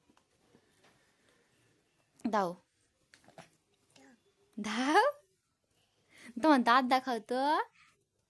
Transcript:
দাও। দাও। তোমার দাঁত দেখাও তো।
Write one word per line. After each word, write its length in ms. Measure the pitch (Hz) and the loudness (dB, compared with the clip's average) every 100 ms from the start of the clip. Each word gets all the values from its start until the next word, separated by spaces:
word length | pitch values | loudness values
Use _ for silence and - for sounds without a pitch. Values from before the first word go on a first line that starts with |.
| _ _ _ _ _ _ _ _ _ _ _ _ _ _ _ _ _ _ _ _ _ _ | _ _ _ _ _ _ _ _ _ _ _ _ _ _ _ _ _ _ _ _ _ _
দাও। 260 | 233 208 180 180 _ _ _ _ _ - - - - _ _ _ _ - 269 _ _ _ _ - | -4 -2 -2 -6 _ _ _ _ _ -20 -20 -20 -20 _ _ _ _ -20 -20 _ _ _ _ -12
দাও। 460 | 208 214 262 349 523 571 _ _ _ _ _ _ _ _ _ - - 233 | -8 -4 0 2 0 -2 _ _ _ _ _ _ _ _ _ -20 -18 -2
তোমার 240 | 311 277 | 2 4
দাঁত 220 | 233 247 | 4 2
দেখাও 340 | 254 262 262 226 | 2 0 -2 -8
তো। 220 | - 247 277 330 480 _ - _ _ _ _ | -6 -4 0 -2 -4 _ -20 _ _ _ _